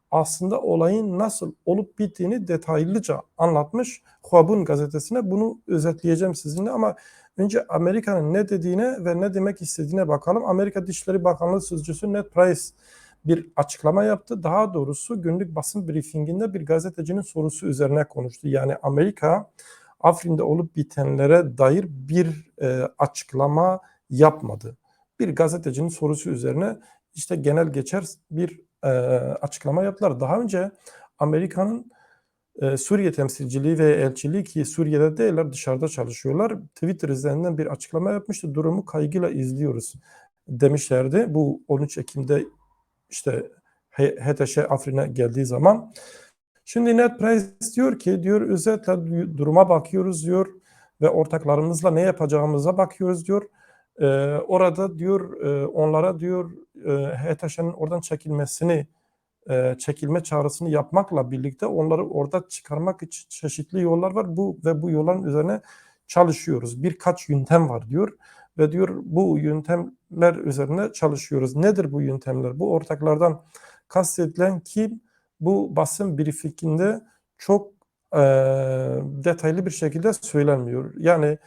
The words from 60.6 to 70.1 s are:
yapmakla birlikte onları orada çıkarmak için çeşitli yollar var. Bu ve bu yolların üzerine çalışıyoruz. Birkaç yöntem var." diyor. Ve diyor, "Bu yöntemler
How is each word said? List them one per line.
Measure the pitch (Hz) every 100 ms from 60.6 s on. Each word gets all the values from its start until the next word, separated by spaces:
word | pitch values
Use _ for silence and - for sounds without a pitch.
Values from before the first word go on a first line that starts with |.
| 160
yapmakla | 147 143 185 196 151 123
birlikte | 131 135 131 208
onları | 165 156 160 156
orada | 143 143 185 185
çıkarmak | - - 147 180 185
için | 160 - -
çeşitli | - 151 - 151 185
yollar | 170 170 185
var. | 202 185 165
Bu | 196 165 160
ve | 156
bu | 170
yolların | 151 160 185
üzerine | 165 147 165 208 - - _ _ _
çalışıyoruz. | 175 175 151 - 131 120 120
Birkaç | 170 175 180 180 -
yöntem | 143 131 165 151
var." | 117 113
diyor. | 143 208 - _ - _ -
Ve | 151
diyor, | 170 185 190
"Bu | - 156 185 151
yöntemler | 151 151 151 175 175 - _